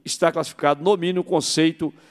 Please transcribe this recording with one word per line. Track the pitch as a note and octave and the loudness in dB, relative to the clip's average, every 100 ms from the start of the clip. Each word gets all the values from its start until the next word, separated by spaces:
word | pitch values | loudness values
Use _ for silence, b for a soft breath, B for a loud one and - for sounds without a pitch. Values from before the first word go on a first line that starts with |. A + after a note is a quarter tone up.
está | - - E3 | -10 0 0
classificado, | D#3+ D3 - C#3+ C#3+ | 0 -6 -2 0 2
no | F3+ G3 | 0 0
mínimo, | F3 F3+ | 0 -2
conceito | - D#3+ - D#3+ D#3+ - D#3 b b | 0 -2 0 2 2 0 -6 b b